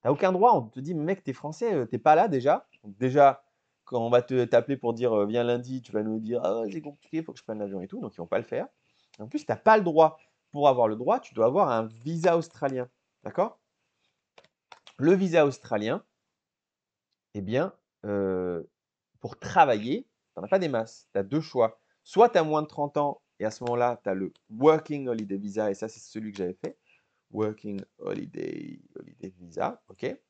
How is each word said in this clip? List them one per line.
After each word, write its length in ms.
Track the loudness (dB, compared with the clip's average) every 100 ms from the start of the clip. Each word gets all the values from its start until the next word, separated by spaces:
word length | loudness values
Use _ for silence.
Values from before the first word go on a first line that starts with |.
T'as 100 | 0
aucun 200 | 0 0
droit. 220 | 4 4
On 80 | 4
te 180 | 0 -10
dit, 140 | -8
mec, 300 | -4 -4 -4
t'es 100 | -6
français, 400 | -10 -10 -6 -4
euh, 120 | -2 -4
t'es 140 | 0
pas 160 | 4 4
là 120 | 4
déjà. 400 | 0 0 0 -2 _
Donc 140 | -20 -4
déjà, 460 | 0 6 6 6 _ _ _ _ _
quand 140 | -4
on 100 | 4
va 120 | 2
te, 240 | 4 0 4
t'appeler 320 | 4 2 -4
pour 160 | -2
dire, 200 | 0 0
euh, 120 | 2 2
viens 180 | 0
lundi, 380 | 0 0 -2 -10
tu 100 | -6
vas 120 | -4
nous 160 | -4 -4
dire, 220 | -4 -2
ah, 200 | -2 -2 -4
c'est 100 | -8
compliqué, 400 | -12 -18 _ -8
faut 120 | -8
que 60 | -14
je 40 |
prenne 160 | -12 -8
l'avion 220 | -6 -8
et 60 | -10
tout. 120 | -10
Donc 140 | -12 -12
ils 20 |
vont 100 | -6
pas 120 | -4
le 60 | -4
faire. 220 | -8 -8 _ _ _ _ _
En 80 | -10
plus, 180 | -10 -6
t'as 100 | 0
pas 220 | 4 4
le 60 |
droit. 340 | 4 6 4 4 _ _ _
Pour 160 | 2 2
avoir 200 | 4 2
le 80 | 0
droit, 240 | -2 -2
tu 140 | -2
dois 120 | 0 2
avoir 240 | 4 2
un 160 | 0 -2
visa 520 | -8 -8 -2 2 0
australien. 520 | -2 -6 -4 -4 -8 _ _ _
D'accord ? 360 | -10 -4 -4 -4 _ _ _ _ _ _ _ _ _ _ _ -20 -20 _
Le 160 | 2
visa 320 | 4 4 4 4
australien, 580 | 0 -6 -4 -2 -4 _ _ _ _ _ _ _ _ _ _ _ _ _
eh 80 | -12
bien, 320 | -4 -2 -2 -6 _ _ -6
euh, 580 | -2 -2 -2 -4 -6 -10 _ _ _ _ _
pour 180 | -14 -12
travailler, 680 | -4 4 4 4 -2 -6 -8 _ _
t'en 100 | -16
as 40 | -2
pas 120 | -2
des 80 | 0
masses. 400 | -4 -4 -10 _
T'as 100 | -6
deux 180 | -4 -4
choix. 380 | -4 0 0 0 _ _
Soit 260 | -6 4 6
t'as 140 | 6
moins 200 | 0 -2
de 40 | -4
trente 300 | -6 -4 -2
ans, 240 | -4 -6 _ _
et 60 | -8
à 60 |
ce 120 | -6
moment-là, 380 | -4 0 0 -2
t'as 100 | -6
le 200 | -4 -6 _ _
Working 580 | 2 4 4 0 -8 -6
Holiday 300 | -6 -6 -6
Visa, 320 | -6 -4 -2
et 40 |
ça, 140 | -4 -8
c'est 120 | -12
celui 320 | -16 -12 -12
que 60 | -8
j'avais 140 | -8
fait. 240 | -6 -12 -14 _ _ _ _ _
Working 500 | -4 -4 -4 -10 -10 -12 _
Holiday, 840 | -8 -8 -8 -10 -10 -8 -12 -16 _ -20
Holiday 380 | -20 -16 -18 _
Visa, 420 | -16 -6 -6 -8 _
OK. 180 | -10 -10 -10 _